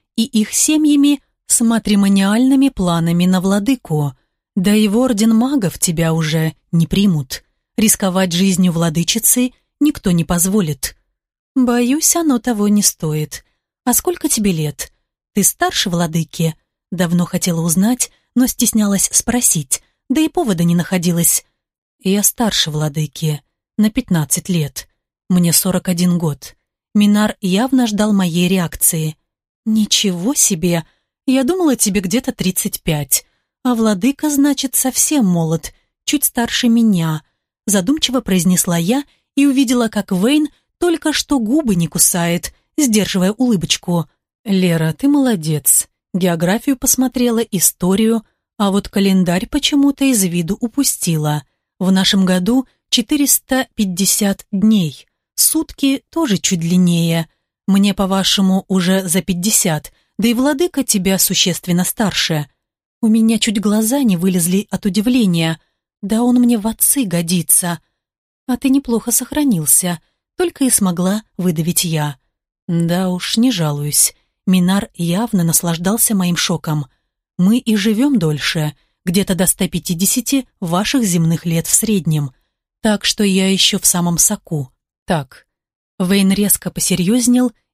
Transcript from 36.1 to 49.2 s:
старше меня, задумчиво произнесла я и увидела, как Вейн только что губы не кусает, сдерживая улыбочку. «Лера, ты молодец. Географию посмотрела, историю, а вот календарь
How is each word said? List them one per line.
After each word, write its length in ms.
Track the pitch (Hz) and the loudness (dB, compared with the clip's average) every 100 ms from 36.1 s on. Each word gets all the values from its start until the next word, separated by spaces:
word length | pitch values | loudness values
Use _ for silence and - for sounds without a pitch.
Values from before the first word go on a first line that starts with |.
| 294 - | -4 -4
старше 420 | - 233 - 247 | -4 -4 -2 2
меня, 560 | 233 226 185 160 156 - _ _ _ - | 2 2 2 0 -4 -8 _ _ _ -2
задумчиво 540 | 196 180 311 - 254 | -2 0 -2 -2 -4
произнесла 580 | 202 185 175 180 - 170 | 0 0 2 0 0 -2
я 260 | 170 262 285 _ _ - | 0 -2 -4 _ _ 0
и 120 | 285 | 2
увидела, 400 | 262 247 247 226 | 2 2 2 0
как 240 | 208 - | -2 -4
Вейн 380 | 185 220 302 302 _ _ - | 0 2 2 0 _ _ -4
только 360 | 349 330 311 | -2 0 -2
что 260 | 269 - 285 | -4 -2 -2
губы 360 | 214 294 277 175 | 0 0 0 0
не 120 | 165 | -2
кусает, 640 | 175 - 180 170 175 - - _ - | 0 0 0 0 -2 -6 -18 _ -2
сдерживая 540 | 277 214 180 196 185 | 2 2 2 0 0
улыбочку. 760 | 208 254 202 - - - 175 160 _ _ _ | 0 0 0 -2 -6 -2 -2 -4 _ _ _
«Лера, 500 | 220 190 180 165 160 | -4 0 0 0 -2
ты 140 | 156 277 | -2 0
молодец. 800 | 294 262 202 156 151 - - - _ _ | 2 2 -2 -2 -4 0 0 -2 _ _
Географию 640 | 190 180 170 170 220 - 269 | -2 0 0 0 -2 -2 -2
посмотрела, 640 | - - 254 254 240 226 | -2 0 0 0 0 0
историю, 840 | 233 185 - - 180 196 220 226 - _ _ - | -2 -2 -2 -2 0 2 2 0 -4 _ _ -4
а 140 | 202 | -2
вот 160 | 196 - | -2 -2
календарь 580 | 202 196 190 | 0 2 2